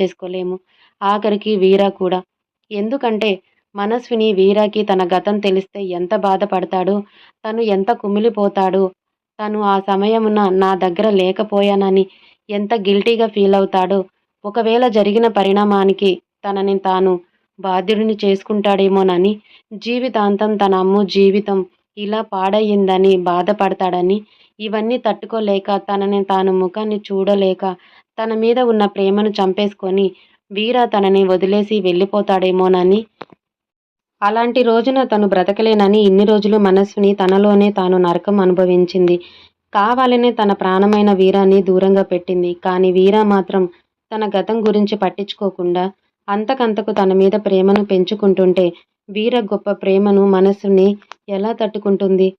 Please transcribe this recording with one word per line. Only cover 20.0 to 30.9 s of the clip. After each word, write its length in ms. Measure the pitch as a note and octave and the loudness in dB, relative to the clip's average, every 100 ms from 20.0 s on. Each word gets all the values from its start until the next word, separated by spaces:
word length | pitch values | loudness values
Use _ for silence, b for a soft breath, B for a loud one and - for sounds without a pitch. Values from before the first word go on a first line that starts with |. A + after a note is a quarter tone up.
| B3+ A3+ G3+ G3+ G#3+ G#3 | -4 -2 -2 0 -2 0
తన 180 | G3 | 0
అమ్ము 280 | F#3+ F#3+ G3+ | 0 0 0
జీవితం 640 | F#3+ G3 G3 G3+ G3+ F#3+ F3+ _ _ G#3 | 0 2 2 2 -2 -4 -6 _ _ -12
ఇలా 220 | G#3 A3 | -8 -6
పాడయిందని 960 | G#3+ F#3+ F#3+ G#3+ G#3+ G3+ F#3+ F#3 F#3+ F#3 | -6 -4 -2 0 0 0 2 2 2 2
బాధపడతాడని, 1080 | F3+ F3 F3+ G#3 F#3+ F#3 F#3 F3+ F3+ G#3 G#3 b b - | 0 -2 -2 -2 -2 -2 -4 -2 0 -2 -6 b b -12
ఇవన్నీ 360 | G#3+ G#3+ A3 B3 | -8 -4 -4 -2
తట్టుకోలేక 800 | G#3+ G#3 G#3 A3+ G#3 G3 G3 G3 | -4 -6 -8 -6 -2 -2 -2 -4
తనని 480 | G3 G3 G3 G3+ | -4 -4 -2 -2
తాను 280 | G3 F#3+ F#3+ | -2 0 0
ముఖాన్ని 440 | F#3 F3+ G#3+ G#3+ G#3 | 0 -2 -4 -6 -6
చూడలేక 800 | G#3 G3 G3 G3+ F#3+ F#3 F#3+ F3+ b b _ - | -6 -4 0 0 0 -2 -6 -8 b b _ -8
తన 120 | A3 | -6
మీద 260 | A3 A3+ A#3+ | -2 0 2
ఉన్న 260 | A#3+ G#3+ G3+ | 0 0 0
ప్రేమను 420 | G3+ G3 G3+ G#3+ | 0 0 0 -2
చంపేసుకొని 840 | G#3 F#3+ F#3 G3+ - F#3+ G3 F#3+ B B B _ | -2 -2 -2 -4 -4 -4 -2 -2 B B B _
వీర 320 | G#3 A3 B3 | -6 -2 0
తనని 400 | A#3+ | 0